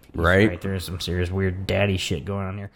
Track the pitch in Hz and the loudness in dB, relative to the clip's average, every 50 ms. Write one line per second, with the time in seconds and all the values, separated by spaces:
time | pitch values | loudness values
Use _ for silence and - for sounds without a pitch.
0 | - - - 82 82 85 92 98 107 107 90 - - 98 95 92 87 - 90 90 | -18 -10 -4 0 4 6 6 6 6 4 2 -2 -4 -4 -4 -4 -4 -6 -8 -6
1 | - 85 87 90 90 87 92 95 98 92 90 95 95 - 95 98 101 101 95 92 | -4 -4 -2 -2 -2 0 0 0 0 0 -2 -2 -2 -2 0 2 2 2 2 0
2 | - - 90 80 - 95 101 101 98 92 95 104 101 98 - | 0 -2 -4 -4 -4 -6 -6 -6 -6 -6 -8 -10 -12 -14 -16